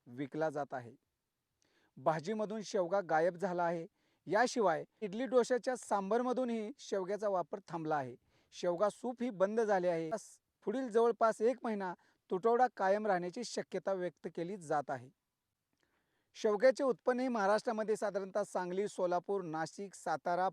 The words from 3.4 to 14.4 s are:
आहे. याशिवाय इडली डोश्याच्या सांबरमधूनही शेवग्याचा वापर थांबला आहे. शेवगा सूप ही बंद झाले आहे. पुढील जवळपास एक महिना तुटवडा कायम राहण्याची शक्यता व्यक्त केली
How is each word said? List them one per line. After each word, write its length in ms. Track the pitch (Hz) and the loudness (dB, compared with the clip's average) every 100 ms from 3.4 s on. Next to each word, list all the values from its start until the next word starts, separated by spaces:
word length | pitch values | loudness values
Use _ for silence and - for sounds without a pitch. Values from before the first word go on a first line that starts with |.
| 190 175 | -2 0
आहे. 220 | 170 170 165 _ _ _ - | 0 -2 -6 _ _ _ 0
याशिवाय 580 | 196 240 247 190 156 - - | 2 2 4 2 2 -2 -8
इडली 260 | 208 214 262 | -6 -4 2
डोश्याच्या 500 | 254 220 247 254 247 | 2 4 2 -2 -6
सांबरमधूनही 920 | - 202 196 233 247 247 254 226 214 294 | -2 -2 2 0 2 0 -2 -2 -6 -10
शेवग्याचा 500 | - 202 180 202 214 | -4 -4 -2 -2 0
वापर 300 | 185 160 196 - | 0 -2 -6 -8
थांबला 280 | 165 156 151 | -6 -2 -2
आहे. 200 | 127 127 _ _ _ | -2 -10 _ _ _
शेवगा 360 | - 175 170 208 | -4 -2 2 2
सूप 340 | - 240 240 | 0 -6 -4
ही 80 | 240 | -4
बंद 300 | 185 196 220 | 0 0 2
झाले 280 | 214 190 180 | 2 2 2
आहे. 220 | 165 160 165 - - _ _ | 0 -2 -6 -8 -20 _ _
पुढील 240 | - 247 262 | -4 -4 0
जवळपास 540 | 214 233 220 226 - | 4 4 4 2 4
एक 140 | 226 262 | 2 2
महिना 300 | 240 208 190 175 _ _ - | -2 -2 -4 -8 _ _ -4
तुटवडा 360 | 185 226 233 247 - | 0 4 6 4 2
कायम 300 | 190 208 214 | 2 2 2
राहण्याची 380 | 180 180 247 | 0 0 -6
शक्यता 480 | 226 - - 185 196 | -6 -6 -6 -4 -2
व्यक्त 360 | 190 180 - 185 | -2 -2 -6 -10
केली 200 | 165 | -6